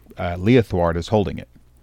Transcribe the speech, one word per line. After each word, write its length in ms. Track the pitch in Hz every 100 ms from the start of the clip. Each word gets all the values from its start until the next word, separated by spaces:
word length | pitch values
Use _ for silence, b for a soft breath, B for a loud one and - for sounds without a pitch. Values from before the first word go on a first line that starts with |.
| - -
uh, 180 | 90 87
Leothward 600 | 98 127 - 90 85 85
is 100 | -
holding 300 | 110 92 -
it. 100 | - - _ _